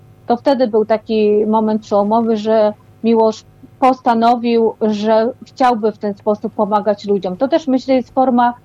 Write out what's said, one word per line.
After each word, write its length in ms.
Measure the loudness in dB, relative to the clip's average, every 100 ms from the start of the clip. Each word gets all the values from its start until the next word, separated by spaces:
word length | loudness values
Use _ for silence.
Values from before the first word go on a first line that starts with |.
| -20 -14 -4
to 100 | -2
wtedy 300 | 0 0 0
był 180 | 0
taki 640 | 0 -2 0 0 2 2 0
moment 360 | 0 0 -2
przełomowy, 540 | -2 0 2 0 0 -2
że 360 | 0 0 0 -2 -14 -6
Miłosz 400 | 0 2 2 0 -12 -20 -20 -2
postanowił, 960 | 0 0 0 2 2 0 0 0 0 -2
że 520 | -4 -2 0 0 0 -6 -16
chciałby 460 | -2 0 0 -2
w 60 | -4
ten 160 | -8
sposób 380 | -6 -4 -4 -6
pomagać 520 | -4 -2 0 -2 -4
ludziom. 320 | -2 -4 -4 -4
To 120 | -2
też, 180 | -2 0
myślę, 260 | -4 0
jest 200 | -2 0
forma 400 | -2 0 2 0 -2